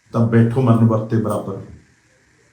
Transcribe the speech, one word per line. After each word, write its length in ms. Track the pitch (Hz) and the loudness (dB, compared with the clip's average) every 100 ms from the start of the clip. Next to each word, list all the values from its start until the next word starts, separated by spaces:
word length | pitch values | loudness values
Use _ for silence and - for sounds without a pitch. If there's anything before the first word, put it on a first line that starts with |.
| _ | _
ਤਾਂ 140 | 117 113 | -2 2
ਬੈਠੋ 340 | 117 117 131 | 2 2 2
ਮਰਨ 240 | 123 113 113 | 2 2 2
ਵਰਤੇ 300 | 110 - 113 | 0 -2 -4
ਬਰਾਬਰ, 440 | 104 104 95 - - - _ _ _ _ _ _ _ | -2 -6 -8 -12 -14 -20 _ _ _ _ _ _ _